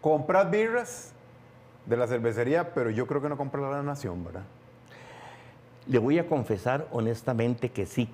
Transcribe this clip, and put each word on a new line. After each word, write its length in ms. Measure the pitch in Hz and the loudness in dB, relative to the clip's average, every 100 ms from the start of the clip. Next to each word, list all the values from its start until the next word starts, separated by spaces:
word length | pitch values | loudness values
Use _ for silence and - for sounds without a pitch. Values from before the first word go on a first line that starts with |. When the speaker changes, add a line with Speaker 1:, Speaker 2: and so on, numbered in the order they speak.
Speaker 1:
compras 480 | 151 156 143 185 185 | 2 2 4 4 4
birras 640 | 208 220 240 233 - - - - - - - - - - | 4 2 0 -2 -10 -16 -20 -20 -20 -20 -20 -20 -14 -2
de 120 | 117 | 0
la 100 | 120 | 2
cervecería, 680 | 120 117 110 120 160 175 | 2 0 0 2 2 0
pero 160 | 127 120 | 0 0
yo 160 | 110 123 | 0 0
creo 140 | 143 | 0
que 80 | 147 | -2
no 80 | 139 | -4
compras 320 | 135 139 139 | -4 -4 -4
La 120 | 143 | -4
Nación, 400 | 143 139 98 90 | -4 -4 -6 -6
¿verdad? 200 | 87 92 98 - - - - - - - - - - - - - - | -8 -10 -14 -18 -20 -20 -20 -20 -20 -18 -18 -20 -20 -20 -20 -14 2
Speaker 2:
Le 120 | 123 | 4
voy 200 | 120 165 | 6 4
a 80 | 170 | 2
confesar 600 | 151 113 101 123 139 160 | 0 0 0 0 0 -2
honestamente 800 | 120 113 117 - 117 117 120 123 | -2 0 0 -2 0 0 0 -2
que 160 | - 95 | -4 -4
sí 240 | - 117 | -2 -2